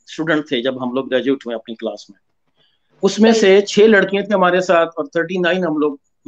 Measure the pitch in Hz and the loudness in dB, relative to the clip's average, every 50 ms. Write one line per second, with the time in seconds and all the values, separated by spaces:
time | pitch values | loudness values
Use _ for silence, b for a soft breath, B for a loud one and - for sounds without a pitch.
0 | _ _ - - 160 160 156 151 147 - 143 120 117 135 127 127 127 123 123 131 | _ _ -10 -8 -4 -2 -2 -2 -2 -4 -6 -4 -4 -4 -6 -4 -8 -6 -6 -6
1 | 131 117 131 127 117 135 139 135 - 117 117 113 - - 113 - 113 107 104 104 | -6 -2 -4 -4 0 -2 -2 -4 -4 -10 -10 -10 -10 -12 -16 -10 -10 -10 -10 -12
2 | - _ 101 _ _ _ _ _ _ _ _ _ _ _ _ _ _ _ _ - | -18 _ -20 _ _ _ _ _ _ _ _ _ _ _ _ _ _ _ _ -4
3 | 185 196 190 208 214 226 226 220 208 190 190 208 202 - - 208 208 226 220 196 | -4 -2 0 4 4 4 4 4 4 4 4 4 4 2 2 4 4 6 6 4
4 | 185 185 196 202 202 202 208 190 185 175 175 185 180 190 180 170 165 165 - 160 | 2 0 -2 -6 -4 -2 -2 0 2 2 2 0 0 2 2 2 2 0 -4 -10
5 | 147 139 - 170 165 165 190 185 180 165 180 185 180 160 151 151 147 151 139 - | -10 -6 -4 -4 -4 -4 -4 -2 -2 -2 -2 -2 -2 -4 -2 -2 -2 -4 -4 -6
6 | _ _ _ _ - | _ _ _ _ -4